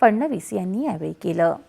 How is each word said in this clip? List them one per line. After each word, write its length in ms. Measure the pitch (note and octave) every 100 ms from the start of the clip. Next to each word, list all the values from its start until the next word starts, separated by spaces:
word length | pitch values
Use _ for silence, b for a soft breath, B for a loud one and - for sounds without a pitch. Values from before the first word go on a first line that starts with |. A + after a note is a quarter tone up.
फडणवीस 520 | A#3 G#3+ D4+ G3+ -
यांनी 320 | G#3 F#3 G#3 D4
यावेळी 280 | E3 D#3 D#3+
केलं. 340 | E3+ E3+ E3 -